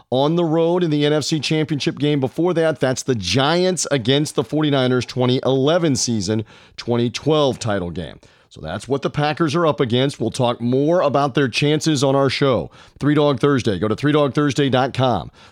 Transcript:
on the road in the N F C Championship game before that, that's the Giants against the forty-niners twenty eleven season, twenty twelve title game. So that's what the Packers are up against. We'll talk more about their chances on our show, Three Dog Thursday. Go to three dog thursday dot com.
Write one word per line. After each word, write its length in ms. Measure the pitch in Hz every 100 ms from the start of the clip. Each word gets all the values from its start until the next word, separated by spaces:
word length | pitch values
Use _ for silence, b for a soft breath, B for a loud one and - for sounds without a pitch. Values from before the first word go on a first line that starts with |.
| -
on 260 | 127 147 170
the 80 |
road 400 | 170 160 165 180
in 60 | 170
the 140 | 147
N 100 | 147
F 100 | 151
C 160 | 135 160
Championship 580 | - 156 156 147 165 156
game 220 | 147 147
before 340 | 131 - 175
that, 240 | 165 160 156
that's 240 | 131 127
the 140 | - 123
Giants 720 | 87 113 139 170 185 175 -
against 460 | 143 110 139 151 -
the 80 |
forty-niners 600 | 135 151 151 139 127 127
twenty 360 | 113 123 127 127
eleven 520 | 123 135 135 175 156 123
season, 480 | - 113 92 110 110 B B -
twenty 340 | - 120 120
twelve 480 | - 139 156 139 110
title 320 | 113 101 87
game. 300 | 82 73 50 b b b
So 80 | -
that's 280 | 78 98 -
what 140 | 135
the 80 | 165
Packers 440 | - 147 147 165
are 100 | 156
up 140 | 165 -
against. 400 | 131 120 139 -
We'll 140 | 117
talk 280 | - 120 120
more 420 | 120 131 147 175
about 320 | 143 143 143
their 120 | 135 135
chances 560 | - 147 151 160 147
on 140 | 139 135
our 120 | 139
show, 400 | - 143 110 65 B B -
Three 160 | 139
Dog 240 | 151 147 131
Thursday. 400 | 143 135 110 92
Go 80 | 104
to 80 |
three 160 | 104 143
dog 240 | 151 143
thursday 340 | 135 147 131 139
dot 240 | 127 131
com. 380 | 113 131 101 58 B B